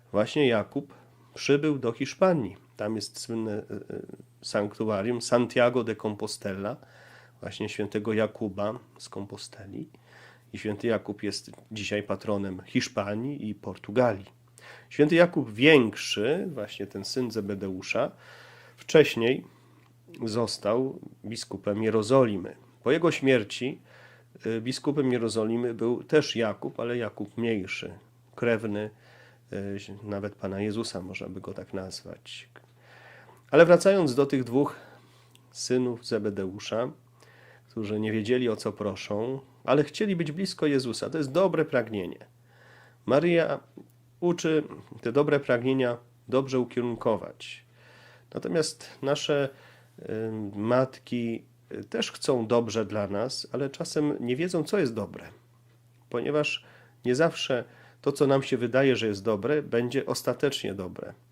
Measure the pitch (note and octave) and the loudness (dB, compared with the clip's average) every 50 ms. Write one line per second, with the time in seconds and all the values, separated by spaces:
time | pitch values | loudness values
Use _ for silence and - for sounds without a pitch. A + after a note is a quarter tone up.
0 | _ - - G2+ A2 - - D3+ C#3+ B2 A#2 G#2+ G2 - - C#3 E3+ - - - | _ -4 0 0 0 2 2 4 4 4 4 2 0 -2 -4 -6 -6 -6 -18 -20
1 | - - _ _ - _ - - - - C#3 C#3+ D3+ D#3 D3 C3 A#2+ A#2 A#2 - | -20 -20 _ _ -20 _ -14 -6 2 4 4 4 4 2 0 0 -2 -2 -2 -2
2 | C3+ - - - F#3+ F#3+ F3 D3 A2 F2+ F#2 - - _ - - G#2+ G#2+ A2 G#2+ | -6 -6 0 2 4 4 4 2 0 -4 -8 -12 -20 _ -8 -6 -4 -4 -2 -4
3 | G2 - - - - - A2+ A2+ A2 A2 G#2 G#2+ - - G#2+ G2+ - - - - | -6 -8 -12 -12 -10 -6 -6 -4 -4 -4 -4 -6 -8 -8 -12 -12 -10 -10 -12 -12
4 | - - - - - _ _ _ - - - G#2+ G#2 G2+ - - A2+ A2 G#2 G2 | -12 -12 -16 -20 -20 _ _ _ -10 -2 0 0 0 0 -2 -4 -2 0 0 0
5 | G2+ A#2+ A#2+ A#2 A#2 - B2 A#2+ A#2+ - - B2 A#2+ B2 B2 B2+ A2+ A2+ G#2+ - | 0 -2 -2 -2 0 2 4 4 4 4 4 4 4 6 4 2 -2 -2 -4 -4
6 | - A2 G#2 G#2 A2 G#2 - - - G2+ F#2+ G2 G2 G#2+ C3+ - - - - - | -4 -4 -4 -4 -6 -8 -8 -6 -6 -6 -6 -4 -4 -6 -6 -8 -14 -20 -20 -20
7 | - - - - - - _ - F#2+ F2 - - A2+ G#2 - - G#2 G2 - G#2+ | -20 -20 -20 -20 -20 -20 _ -14 -14 -12 -6 -6 -6 -6 -4 -4 -6 -2 -2 -4
8 | G#2 A2+ G#2+ G#2+ A2 G#2+ - - A2+ G2+ F#2 G2+ G2+ G#2+ A2+ - - _ _ - | -2 0 0 0 0 0 -2 -6 -6 -6 -4 -4 -4 -4 -4 -8 -14 _ _ -20
9 | - - - G#2 G2+ G#2 - G2+ - - - - G2+ G2 G2+ - - - _ - | -18 -14 -12 -12 -12 -12 -12 -16 -16 -18 -18 -18 -16 -14 -12 -12 -12 -14 _ -20
10 | _ - - - - - - _ _ - - - - G#2+ G#2 G#2 - A#2 A2 G2 | _ -20 -20 -20 -20 -20 -20 _ _ -16 -12 -6 -4 -4 -4 -2 0 0 0 0
11 | - - G2+ - - G2+ - - - - - - - - A2 G#2+ G2 - G#2 G#2 | 0 -4 -8 -6 -6 -6 -6 -6 -10 -14 -20 -20 -18 -14 -10 -8 -6 -2 -2 -4
12 | G2+ - G2+ F#2+ - A2 G#2 G2+ G2 G2 F#2 F#2 - - - B2+ - - - G#2+ | -2 -4 -6 -6 -2 -4 -2 -2 -2 -6 -8 -10 -10 -2 -2 -2 -2 -2 -4 -4
13 | G2 G2+ G#2+ G#2+ B2 C#3+ D3 - - G#2+ G#2 - - F#2+ F#2 - - - G#2 B2 | -4 -2 -4 -4 -6 -6 -8 -8 -8 -8 -8 -8 -10 -12 -12 -12 -10 -2 2 4
14 | B2 A#2+ G#2 F#2+ G2 - _ _ _ _ _ - - - - - - - - - | 4 4 2 -2 -8 -16 _ _ _ _ _ -20 -20 -20 -20 -20 -20 -6 2 2
15 | D3 D3+ E3 E3 F3 F3 - - B2 A2+ G#2+ A2 C3 D#3+ D#3+ C#3 A#2 G#2+ - - | 4 6 8 6 6 6 4 -2 -4 -2 0 6 8 10 10 10 8 6 0 -4
16 | - - - G#2+ G#2 B2+ D#3 F#3+ G3+ F#3+ D3 - G#2 - - - G2+ F#2+ - G2+ | -6 -4 -2 0 0 0 0 0 -2 -6 -6 -8 -10 -10 -8 -10 -10 -10 -8 -10
17 | G2 - - C3 B2 A#2 A2 A2 G2 G2+ G#2 F#2+ G2+ F#2+ F#2+ F#2 - - - A2 | -8 -6 -4 -4 -4 -2 -4 -4 -4 -4 -4 -4 -4 -6 -6 -6 -6 -4 -2 0
18 | C3+ - - - - - - - - - - - - - - - - - - D#3 | 0 -2 -4 -12 -20 -20 -20 -20 -20 -20 -20 -20 -20 -20 -20 -20 -6 4 6 6
19 | C#3+ - - A#2 A2+ A#2+ C#3 - - - - - _ _ _ - _ _ _ _ | 6 6 4 0 2 2 2 0 -4 -12 -20 -20 _ _ _ -20 _ _ _ _
20 | _ - - - A#2+ A2+ G#2 A#2+ A#2 G#2 - - - G2+ A2+ B2+ C3 C3+ - - | _ -20 -12 -8 -6 -4 -2 -2 -2 -2 -4 -2 0 0 2 2 0 -2 -4 -10
21 | - - - _ - G#2 A#2 - - - G2 - - G#2 G2+ G#2+ A2 A2 G#2 A2 | -16 -18 -20 _ -12 -10 -10 -10 -10 -10 -10 -6 -2 -2 0 0 0 2 2 2
22 | G#2 G#2+ C3 C3+ B2+ A2 G2+ F#2 F2+ - - - - _ _ _ - A#2+ D3+ E3 | 4 6 6 6 6 6 2 -4 -6 -8 -12 -16 -20 _ _ _ 2 2 2 4
23 | E3+ E3 - - C3+ C3+ C3 A#2 G#2 - - - A#2+ C3+ E3+ - - - - - | 4 2 2 4 4 6 6 4 4 -2 -6 -6 -6 -6 -6 -8 -14 -20 -20 -20
24 | - - - - _ _ _ - - A2 A2+ A2+ A2 B2+ C3 - - D3 C#3 D3+ | -20 -20 -20 -20 _ _ _ -8 -6 -4 -4 -4 -4 -4 -6 -4 -2 -2 0 2
25 | C3+ B2+ B2 A#2 A#2 A2+ G2+ A2+ G#2+ A2 A2+ A#2+ B2 A#2+ A#2 G#2+ A2+ A#2 B2 - | 2 2 2 2 0 0 0 0 0 0 0 0 -2 -2 -2 -2 0 0 0 -2
26 | - - D#3 C#3+ C#3 - - A2+ A2+ G#2+ G2+ - - C3+ - - A#2 A#2+ A#2+ A#2+ | -2 2 2 2 4 2 0 0 0 -2 -2 -4 -8 -8 -6 -6 -6 -4 -2 -4
27 | A2+ G#2 - - G#2 G2+ - A#2 A#2 A#2 A2+ G2+ F#2 - - - - F#2 F#2 G2 | -4 -6 -6 -8 -10 -8 -6 -2 0 0 0 0 -2 -6 -8 -10 -10 -12 -14 -16
28 | - _ _ _ _ _ - - A#2+ A#2+ A#2 G#2 A#2 G#2+ G2+ G#2 G#2+ G#2+ - _ | -20 _ _ _ _ _ -8 -2 0 2 2 0 0 -4 -4 -4 -6 -6 -10 _
29 | - - - - - - _ _ _ - - G2 G2 G2+ G2 G2+ - - G2 G2+ | -20 -20 -20 -20 -20 -20 _ _ _ -12 -10 -8 -8 -8 -8 -10 -10 -14 -16 -14
30 | G#2+ G#2 G2+ G2+ G#2 G2+ - - - F#2+ F#2+ G2 G#2 G#2+ G2+ A2+ A2+ - - F2+ | -10 -8 -6 -6 -6 -8 -10 -8 -8 -6 -4 -2 -2 -2 -2 -4 -6 -6 -6 -8
31 | F#2 F#2 F#2+ - - - F#2 F#2+ - G2 F#2+ - F#2+ - - F#2+ F#2 F#2 - - | -8 -8 -10 -10 -10 -10 -10 -12 -12 -10 -12 -12 -12 -10 -8 -8 -8 -8 -12 -14
32 | - - - - - - - - - _ - - _ _ _ _ _ - - - | -14 -16 -18 -18 -18 -18 -18 -18 -18 _ -20 -20 _ _ _ _ _ -20 -20 -20
33 | - - - - - - - _ _ - - D3+ E3+ E3 F3 E3+ - G3 G3+ G3 | -20 -20 -20 -20 -20 -20 -20 _ _ 4 8 8 10 10 10 8 8 6 6 6
34 | E3 C3+ A#2+ C3+ C#3 C#3 D3 C3 B2 A#2 A#2+ C#3 C#3+ - - - - - - - | 4 2 4 2 2 2 2 0 0 2 2 2 2 2 -2 -12 -18 -20 -20 -20
35 | - _ _ _ _ _ _ - _ _ - - - - B2+ B2+ B2+ B2 A#2 A#2+ | -20 _ _ _ _ _ _ -20 _ _ -12 -10 -2 0 0 2 2 0 -4 -6
36 | - - A#2 G#2+ G#2 G#2+ G2 G2+ F#2+ F#2 G2 G#2 - - G#2+ A2 B2 D3 D#3 _ | -6 -4 -4 -2 -2 -2 -4 -4 -6 -6 -6 -8 -8 -4 -4 -4 -4 -4 -6 _
37 | _ _ _ _ - - - - - - - - _ _ - A2+ G#2+ G2+ G#2+ G#2+ | _ _ _ _ -20 -20 -20 -20 -20 -20 -20 -20 _ _ -8 -6 -4 -2 -2 -2
38 | G#2+ A2 G#2+ A2 G#2 A2 B2+ B2+ B2+ A2+ G#2+ - - A2 G2+ - G#2 G2+ F2+ - | -2 0 0 -2 2 2 2 2 2 0 -2 -2 -4 -6 -6 -4 -4 -4 -4 -6
39 | - - G#2 G#2 A2+ B2+ C3+ C3+ - - - _ - A#2 C3 D3+ D3 D3 - - | -6 -6 -4 -4 -4 -4 -6 -8 -12 -16 -20 _ 2 2 4 4 4 0 -2 -2
40 | G#3+ G3+ F#3 E3+ E3+ D3+ D3 F3+ G3 F3+ - - E3 D3+ C#3+ C3 A#2 A#2+ A2 - | 0 0 0 -2 -2 -4 -4 -6 -6 -6 -2 0 0 2 2 2 0 -2 -4 -4
41 | - A2 D3+ D#3+ C#3+ C3 C3+ F3 G3 F3+ E3 D#3+ D3+ - - B2 A2 A2 G#2+ G2+ | -6 -4 -2 -2 -2 0 2 2 2 4 2 0 0 2 0 0 0 0 -4 -4
42 | F2+ E2 B1+ - - - _ _ _ _ _ _ - - - - - - _ _ | -4 -6 -8 -12 -18 -20 _ _ _ _ _ _ -20 -20 -20 -20 -20 -20 _ _
43 | - G2+ B2 D3 E3 F3+ E3+ E3 D#3+ - - - - _ - - - _ _ _ | 0 4 4 4 4 4 4 4 2 2 -2 -6 -8 _ -20 -20 -20 _ _ _
44 | _ _ _ - F3 F3 E3+ F3 - D#3+ D#3 D#3 D#3 - - - - - - - | _ _ _ -2 0 0 0 0 0 2 2 2 0 -2 -10 -16 -16 -20 -14 -6
45 | - A#2+ A#2 C#3+ D3 D3 D3 C#3 C#3+ - B2 A#2+ A#2+ C3 C3+ C3+ B2+ A#2+ A#2+ A#2+ | -4 0 2 4 4 4 4 2 2 2 0 2 2 2 2 2 2 0 0 -4
46 | - _ _ _ _ - B2+ C3+ C3+ B2+ C3 B2+ A#2+ A#2+ - B2+ A#2+ A#2+ A2+ A2+ | -10 _ _ _ _ 0 0 0 0 2 0 0 0 0 -2 -2 -2 -2 -4 0
47 | - B2 G#2+ F#2 - - - - - - - - _ _ _ _ - - - - | 0 0 0 0 -2 -10 -14 -16 -16 -16 -16 -18 _ _ _ _ -20 -20 -20 -20
48 | - - - - _ _ - - - - F3 E3 D3+ - - - - - - - | -20 -20 -20 -20 _ _ -10 -8 -4 -2 0 0 0 -2 -4 -10 -18 -20 -12 -6
49 | C3+ C#3 D3 C#3+ - - D3 C#3+ C#3 C3+ - - - - - - - _ - - | -2 -2 -2 -2 0 0 0 0 0 -2 -6 -12 -20 -20 -20 -20 -20 _ -20 -16
50 | - - - A2 A2+ A2 A2 A2 G#2 G2+ G2+ G2+ G#2+ A2+ B2 B2+ C3+ C3 - - | -10 -8 -6 -6 -6 -6 -6 -6 -8 -8 -6 -4 0 2 4 4 4 2 -2 -16
51 | - - B2 A#2+ A#2 A#2 A2+ - - _ _ _ _ - - G#2 - - - A#3 | -10 -6 -4 -4 -2 -4 -6 -6 -10 _ _ _ _ -14 -14 -12 -12 -6 -4 -4
52 | A3 - - - - - C3+ A#2+ A2+ G#2+ A#2+ A#2+ A#2+ A2 G2+ A2+ G#2+ F#2+ G#2 G#2+ | -4 -4 -6 -6 0 0 0 2 2 2 2 2 2 2 -2 -2 -2 -2 -2 -4
53 | G2+ F#2+ G2+ G2+ A2+ C3 - - - - - B2+ C#3 C3+ - - F3 - - D#3 | -4 -2 -2 -4 -4 -4 -6 -10 -10 -8 -6 -4 -4 -4 -6 -8 -8 -4 -2 0
54 | D3+ D3 - - A#2+ A#2+ B2 C3+ E3+ F3+ F3+ E3 C#3+ - A3 G#3 D#3+ A#2+ A2+ G#2+ | 0 0 -2 -2 -2 -2 -2 -2 -2 -2 -2 -2 -2 0 0 0 0 0 -2 -4
55 | G2+ F2+ F#2+ - - - - - _ _ _ _ _ _ _ _ _ _ _ _ | -6 -6 -10 -14 -16 -18 -20 -20 _ _ _ _ _ _ _ _ _ _ _ _
56 | _ - - A#2+ - - C#3+ D3+ D3 - - - - - - - - _ _ _ | _ -6 -6 -4 -2 0 0 0 0 0 -4 -6 -10 -14 -20 -20 -20 _ _ _
57 | - B2 B2 C#3 E3 E3 D3+ - - - C3+ A#2+ - - - - - - - _ | 0 0 4 4 4 2 2 -2 -4 -2 -2 -2 -2 -6 -16 -20 -20 -20 -14 _
58 | - C#3+ C#3+ - D3+ C3+ C3+ C#3 C3+ - C3+ A2+ A#2+ A#2 A#2 C3 C#3 C3+ B2 G#2+ | -2 -2 2 2 4 4 4 4 2 2 0 0 0 2 4 4 6 6 4 4
59 | A2+ A2 G#2 G2 F#2+ A2+ G#2+ G2 G#2 B2+ D3+ D3+ C#3+ C#3 A#2 A#2 A#2+ A#2+ C3 C3+ | 2 0 -2 0 0 0 0 0 0 0 0 0 -2 0 0 0 0 0 -2 -2
60 | - - B2 - - - - - - C#3 - - - G2+ F#2+ G2 F#2 F2+ F2+ - | -2 -2 -4 -2 -2 -2 -2 0 0 0 0 -2 -6 -6 -6 -6 -8 -8 -8 -12
61 | - - - _ _ _ | -12 -14 -14 _ _ _